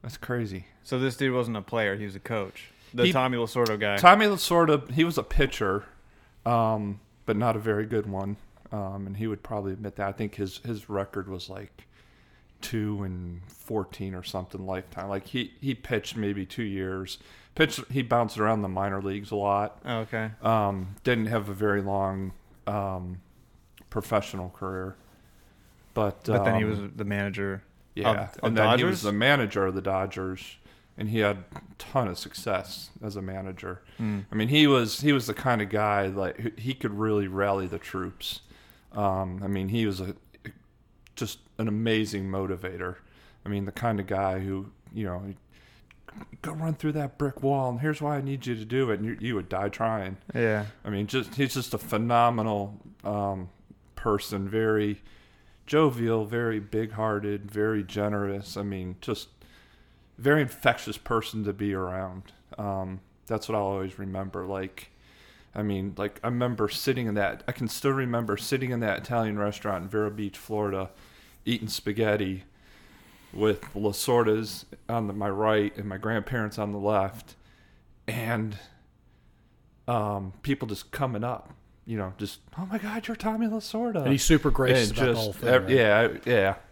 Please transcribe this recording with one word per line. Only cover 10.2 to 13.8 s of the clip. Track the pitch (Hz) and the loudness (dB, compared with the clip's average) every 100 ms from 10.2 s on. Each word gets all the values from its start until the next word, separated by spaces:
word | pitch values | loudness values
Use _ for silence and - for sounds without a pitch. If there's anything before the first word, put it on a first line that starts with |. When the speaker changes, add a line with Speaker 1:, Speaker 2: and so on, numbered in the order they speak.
| 107 - | -6 -4
Speaker 1:
his, | 98 - | -6 -6
his | 117 110 - | -10 -10 -4
record | 101 98 - 95 | -4 -4 -6 -8
was, | 95 - | -10 -10
like, | 98 101 - - - - - _ - _ _ | -14 -14 -20 -20 -20 -20 -20 _ -20 _ _
two | - 113 107 104 | -6 -2 -2 -2
and | 98 90 87 87 92 | -4 -6 -8 -10 -14
fourteen | - - 110 | -20 -6 -4